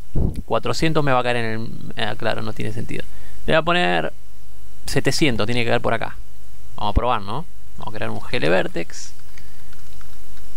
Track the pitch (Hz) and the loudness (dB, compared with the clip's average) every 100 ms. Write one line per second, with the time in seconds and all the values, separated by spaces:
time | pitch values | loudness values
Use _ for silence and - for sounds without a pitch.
0 | - - - - - 117 113 120 160 156 | 0 2 2 -2 -2 -2 0 0 0 2
1 | 143 127 123 120 113 113 117 - 110 113 | 2 0 0 -2 -2 -2 -2 -2 -2 -2
2 | 113 117 110 117 110 113 117 113 117 - | 0 0 0 0 -2 0 0 0 0 2
3 | - - - - - 160 160 175 180 170 | 2 2 2 2 2 2 0 0 0 -2
4 | 156 - - - - - - - - 139 | -2 -4 -4 -2 -2 0 0 0 0 0
5 | 139 - 151 110 104 120 117 117 120 113 | 0 2 0 0 0 0 0 0 0 -2
6 | - - - - - - - - 104 107 | -2 -4 -2 -2 0 0 0 0 2 2
7 | 120 113 98 123 180 - - - - 107 | 0 -2 -2 -4 -2 -2 0 0 0 0
8 | 113 107 - 123 143 180 175 175 - - | 0 0 0 0 0 0 0 -2 -2 0
9 | - - - - - - - - - - | 0 0 0 0 2 2 2 2 2 2
10 | - - - - - | 2 2 2 2 2